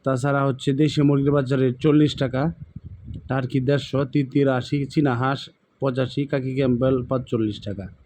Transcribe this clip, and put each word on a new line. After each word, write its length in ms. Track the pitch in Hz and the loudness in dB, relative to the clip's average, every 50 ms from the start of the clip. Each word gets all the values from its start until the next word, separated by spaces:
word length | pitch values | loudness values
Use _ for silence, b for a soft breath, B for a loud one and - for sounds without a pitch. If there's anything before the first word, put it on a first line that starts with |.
তাছাড়া 400 | _ 135 135 123 127 143 139 139 139 | _ -2 -2 0 0 0 0 2 2
হচ্ছে 240 | 139 127 131 - 143 135 | 0 -2 -2 -2 -2 2
দেশি 260 | 131 156 151 151 151 | 2 2 2 2 4
মুরগির 300 | 143 143 143 139 139 143 | 4 4 4 4 2 2
বাচ্চার 280 | 143 143 135 123 139 131 | 2 2 2 0 0 2
রেট 160 | 131 127 123 - | 2 0 0 0
চল্লিশ 340 | - 156 147 151 151 143 - | 2 4 6 6 4 4 2
টাকা, 260 | - 143 123 123 127 143 165 165 - - - _ - - - - - - - - - - | -2 -4 -2 -2 -2 -2 -2 -4 -6 -16 -18 _ -18 -16 -16 -18 -16 -16 -16 -16 -14 -8
টার্কি 320 | - 127 135 131 127 - 139 | -4 -4 -4 -2 -2 -2 0
দেড়শো, 400 | 127 135 143 139 139 - - 135 143 | 2 2 0 0 0 -2 -2 -2 -2
তিতির 420 | 127 - 147 139 127 131 143 139 135 | 0 0 -2 -2 0 2 2 2 4
আশি, 280 | 131 123 123 - 147 143 139 | 2 0 -2 -2 -4 -4 -4
চীনা 280 | 131 - 165 147 139 120 | -2 0 0 2 2 0
হাঁস 240 | 110 131 131 139 127 - - _ _ _ _ _ _ | 0 0 -2 -2 -4 -8 -16 _ _ _ _ _ _
পঁচাশি, 400 | 135 139 123 131 127 123 - 139 143 | -4 -2 0 0 -2 -2 -2 -6 -4
কাকি 260 | 135 - 139 127 131 131 | -2 -2 -4 -4 -2 -2
ক্যাম্বেল 400 | 135 139 127 123 117 131 135 135 127 123 | 0 2 2 2 2 2 2 2 0 0
পাঁচচল্লিশ 540 | - 135 127 127 - - 113 110 107 104 - | -2 -4 -4 -2 -2 -2 -2 0 -2 -4 -6
টাকা। 240 | - 107 98 98 95 87 - _ _ | -8 -10 -8 -8 -10 -14 -16 _ _